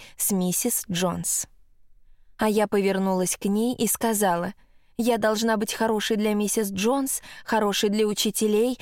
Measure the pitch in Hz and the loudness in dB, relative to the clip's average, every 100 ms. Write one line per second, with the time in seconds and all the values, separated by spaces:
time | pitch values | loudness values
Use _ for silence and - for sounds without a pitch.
0 | - - - 196 180 175 240 - - 175 | -16 -6 -2 0 0 0 -2 -4 -4 -2
1 | 180 170 170 - - - - - - - | -2 -2 -4 -4 -6 -14 -20 -20 -20 -20
2 | - - - - 214 214 208 208 196 190 | -20 -20 -20 -2 0 2 2 2 2 2
3 | 190 185 180 - 196 208 233 254 214 - | 0 0 0 -2 -2 0 0 0 -2 0
4 | 233 214 202 170 180 - _ - _ - | 0 2 2 2 -2 -8 _ -20 _ -2
5 | 233 226 214 214 226 214 208 - 226 214 | 0 2 2 2 0 0 -2 -2 0 0
6 | - 220 214 208 208 226 202 190 214 277 | 0 0 2 0 0 0 -2 0 0 0
7 | 269 - - - - 220 208 190 214 214 | 0 -6 -10 -16 -2 2 2 2 0 2
8 | 214 202 220 - 214 208 247 247 | 0 0 -2 0 2 2 2 -2